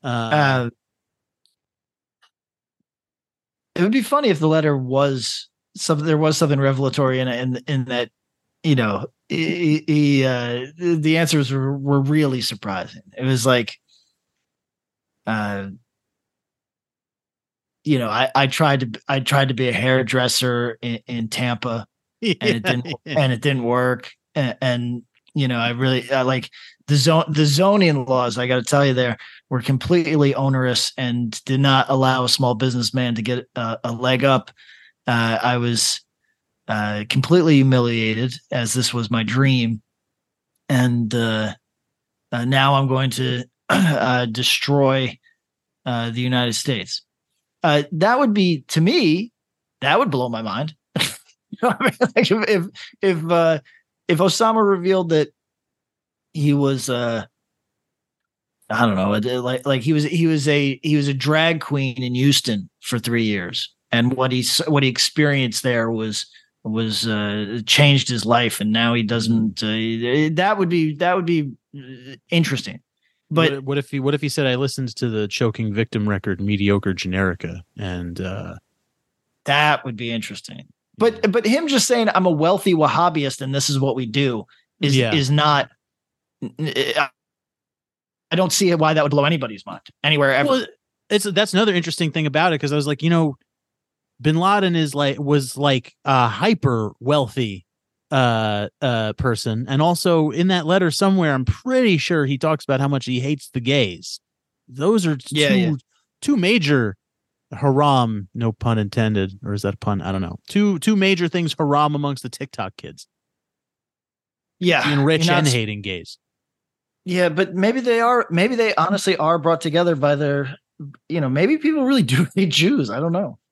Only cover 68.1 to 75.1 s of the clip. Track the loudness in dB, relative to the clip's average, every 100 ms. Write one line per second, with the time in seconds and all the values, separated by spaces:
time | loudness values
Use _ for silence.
68.1 | -4 2 2 2 -2 -2 0 2 0 0
69.1 | -2 0 0 0 -2 -4 -2 -4 -4 0
70.1 | 0 0 2 0 0 0 0 0 0 0
71.1 | 0 0 -2 -2 -8 _ -20 -18 -18 -20
72.1 | -20 _ 0 2 -2 -8 -16 _ _ _
73.1 | _ _ 2 2 0 -4 -6 -4 -4 -2
74.1 | -2 -4 -2 -2 0 -2 -4 -8 -4 -4